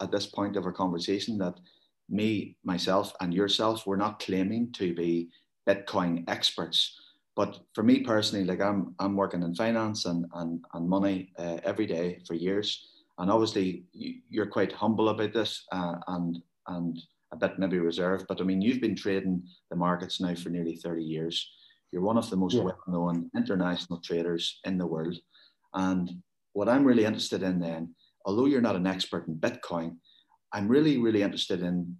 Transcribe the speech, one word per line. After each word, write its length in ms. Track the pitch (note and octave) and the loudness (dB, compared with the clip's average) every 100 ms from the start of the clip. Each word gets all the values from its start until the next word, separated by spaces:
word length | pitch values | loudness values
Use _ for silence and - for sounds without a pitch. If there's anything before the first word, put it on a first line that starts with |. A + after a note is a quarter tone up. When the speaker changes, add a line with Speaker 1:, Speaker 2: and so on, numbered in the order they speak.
Speaker 1:
at 100 | F#2+ | -2
this 140 | G2+ - | -2 -2
point 320 | - G2+ G2 | -4 -2 -2
of 80 | F2+ | -4
our 60 | |
conversation, 680 | F2+ F#2 E2+ G2+ G2 - G#2 | -2 -2 -2 0 -2 -2 -2
that 220 | F2 - - _ _ _ - | -4 -6 -18 _ _ _ -4
me, 480 | G2+ A2 G2+ - - | 0 0 0 -4 -8
myself, 500 | F#2 F2 F#2+ F#2+ G2+ - | -4 -2 2 2 0 -4
and 100 | F2+ | -2
yourself, 540 | F2 G2+ - A2 A2 G2 | 2 2 2 2 0 -2
we're 100 | G2 | 0
not 240 | G#2 G#2 | 0 -2
claiming 520 | - F#2 G2 A2+ A#2+ | -2 0 0 0 -2
to 240 | - F2+ E2 | -2 -2 0
be 340 | E2+ E2+ E2+ _ _ _ G2 | 0 0 -2 _ _ _ 0
Bitcoin 580 | G2 - G2+ F2 E2+ F#2+ | 0 0 0 0 0 -2
experts. 720 | F#2+ - - E2+ - - - - _ _ G#2+ | -2 -2 -2 -2 0 -2 -6 -20 _ _ -2
But 240 | G2 - - - | -2 -2 -10 2
for 80 | |
me 160 | A2+ C3 | 6 6
personally, 440 | A#2+ A2 G#2 G2+ | 6 2 2 0
like, 160 | F2+ F#2 | 0 2
I'm, 360 | G2+ G2 F2 - | 2 2 -2 -2
I'm 180 | G2 G2 | 0 2
working 280 | F#2+ F2+ | 0 0
in 100 | E2+ | -2
finance 520 | F2 A2+ A2+ G#2+ G#2 F2+ | 0 0 2 0 -2 -2
and, 200 | E2+ E2+ | -2 -2
and, 320 | E2+ E2+ E2+ - | -6 -6 -6 -8
and 160 | E2+ F2+ | -4 0
money, 420 | G2 G2 F#2+ F#2 - | 2 2 0 -6 -8
uh, 220 | E2+ E2 | -6 -4
every 220 | - A2 G2+ | -4 -2 -2
day 360 | E2 F2 F2 - | 0 -2 -4 -6
for 80 | |
years. 560 | E2 F2+ G2+ G#2+ - - _ _ - | -2 0 0 -2 -6 -10 _ _ -4
And 100 | F#2+ | 2
obviously, 560 | A2 A2 G#2+ F#2 F2 - | 4 4 2 0 -2 -10
you, 300 | - - - - | -12 -12 -12 -6
you're 200 | G#2+ G2+ | -2 0
quite 240 | A2 F#2+ | 0 0
humble 380 | - G#2+ A2 G#2+ | 0 0 4 2
about 240 | G#2+ G#2 | 2 0
this, 300 | A2+ G#2 - - | 0 -2 -4 -8
uh, 260 | F#2 F2 F2 - | -4 -4 -6 -6
and, 320 | F2+ F2 E2+ - _ - | -4 -2 -4 -10 _ -10
and 320 | F2 E2+ E2 - _ - | -6 -4 -6 -12 _ -14
a 60 | D#2+ | -4
bit 220 | F#2+ F#2+ | -4 -2
maybe 180 | F#2+ F2+ | 0 2
reserved. 480 | E2+ E2+ F2+ F#2+ F#2+ | 0 0 0 0 -4
But 140 | F#2 | -2
I 20 | |
mean, 200 | F#2+ F#2+ | 0 2
you've 180 | A2 B2+ | 2 2
been 140 | A2+ F#2 | 0 0
trading 480 | G#2 F#2+ F#2 F2+ - - - | 0 0 0 -2 -4 -18 -8
the 60 | F2 | 0
markets 440 | F2+ F2 F2+ - | 0 0 -4 -4
now 140 | F2+ | -2
for 160 | E2+ F2 | -4 -4
nearly 260 | F2 E2 E2 | -4 -4 -4
thirty 280 | E2+ E2 | -6 -4
years. 440 | D#2+ D#2 E2 - - - - _ - | -4 -4 -4 -4 -8 -16 -20 _ -8
You're 100 | F2 | -2
one 160 | G2+ A2+ | 0 0
of 100 | A2 | 0
the 40 | F#2+ | 0
most 200 | F2+ A#2+ | 2 2
Speaker 2:
Yeah. 80 | |
Speaker 1:
well-known 680 | F#2 - F#2 F2 F2 E2+ E2+ - | 0 -2 -4 0 0 -2 -2 -2
international 600 | F2+ F#2 F2+ F2 - E2+ | 0 2 0 -2 -4 -8
traders 600 | - E2+ F2 E2+ - - F#2 | -4 -2 0 -2 -4 -6 -4
in 140 | F#2 | -2
the 80 | E2+ | -2
world. 280 | D#2+ E2 F2 _ _ _ _ _ F#2 | -2 -4 -6 _ _ _ _ _ -2
And 360 | F#2 F#2 F2 - - _ _ | 0 0 -2 -6 -16 _ _
what 140 | G2+ G2+ | 0 4
I'm 160 | C3+ | 6
really 220 | C3+ A#2 G#2+ | 8 6 4
interested 380 | G#2+ - F#2+ | 2 -2 -2
in 160 | F#2 F2+ | 0 0
then, 340 | E2 E2 E2 - _ _ F#2 | -2 -4 -8 -12 _ _ -2
although 220 | G#2+ C#3+ | 2 4
you're 140 | C3 | 4
not 140 | A2+ F#2+ | 4 2
an 120 | F#2 | 0
expert 400 | F#2 - F2 E2+ | 0 -2 -4 -4
in 80 | D#2+ | -2
Bitcoin, 600 | A#2 - - E2+ E2+ - _ _ _ _ - | -2 -4 -6 -6 -6 -10 _ _ _ _ -10
I'm 160 | G2+ G#2 | -2 4
really, 300 | C#3 D#3 B2+ | 4 6 4
really 240 | A2+ G#2+ | 4 4
interested 400 | G2 - - F2+ | 2 0 -2 -2
in 340 | F2+ F2+ E2+ | 0 -2 -4